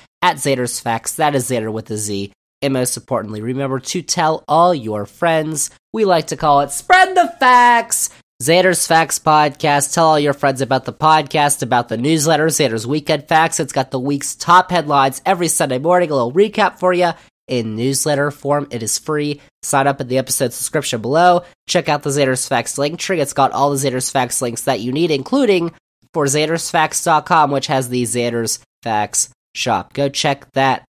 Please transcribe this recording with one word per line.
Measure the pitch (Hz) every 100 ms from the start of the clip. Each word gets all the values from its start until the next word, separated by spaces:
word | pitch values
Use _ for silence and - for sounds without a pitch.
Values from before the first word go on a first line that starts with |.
| _ _
at | 180 156
Xander's | 147 131 123 -
Facts. | - 113 -
That | - 151
is | 139 123
Xander | 123 110
with | 110 107
a | 107
Z. | 104 101 98 _ _ _
And | 143
most | 131 123 -
importantly, | - 117 107 107
remember | 113 127 139 131
to | - 180
tell | - 185 160 160 -
all | 151 175
your | 165 110 104 101
friends. | - 170 160 156 151 - - _
We | 220 202
like | 170 -
to | 151
call | 156 143
it | 269
Spread | - - 370 370 370
the | 339 -
Facts. | 254 247 240 233 226 - - - _ -
Xander's | 127 170 185 170 -
Facts | 165 165 -
Podcast. | 160 151 151 139 156 143 139
Tell | - 160
all | 156
your | 147
friends | 139 143 131
about | 131 131 -
the |
podcast, | - 156 156 143 156 147 -
about | 123 123 120
the | 113
newsletter, | 131 160 147 151 156
Xander's | - 139 110 117
Weekend | 147 147 151 -
Facts. | 160 165 -
It's | 143
got | 139 127
the | 131
week's | 131 143 -
top | - - 180 180
headlines | 180 147 143 135 131
every | - 185 170
Sunday | - 147 127
morning. | 156 180 175
A | 143
little | 120
recap | 151 214 208 196 -
for | 180
you | 180 175 160 _ _ -
in | 127 110 107
newsletter | 127 135 151 143 143
form. | 139 139 147 143
It | 120
is | 107 -
free. | - 151 147 147 _ _
Sign | - 139 135
up | 135
in | 123
the | 131
episode | 123 - 127
description | - - 156 139 117
below. | 120 151 180 175 - _ -
Check | 175 160
out | 147
the | 147
Xander's | 139 135 127 -
Facts | 123 117 -
link | 147 170
tree. | - 180
It's | 135
got | - 135
all | 107 143
the | 139
Xander's | 135 127 -
Facts | 135 123 -
links | 123 117
that | - 123
you | 120
need, | 135 170
including | 143 - 269 247 185 165 - _ _ _
for | 165 139
xandersfacts | 151 151 165 - 170 156 - 175
dot | 156 -
com, | 170 143
which | 139 -
has | 139 123
the | 127
Xander's | 117 120 120 117 110 - _ _
Facts | 117 107 104 - - _ _
shop. | - - 104 -
Go | - 139
check | 143 151 139 -
that | 135 135 123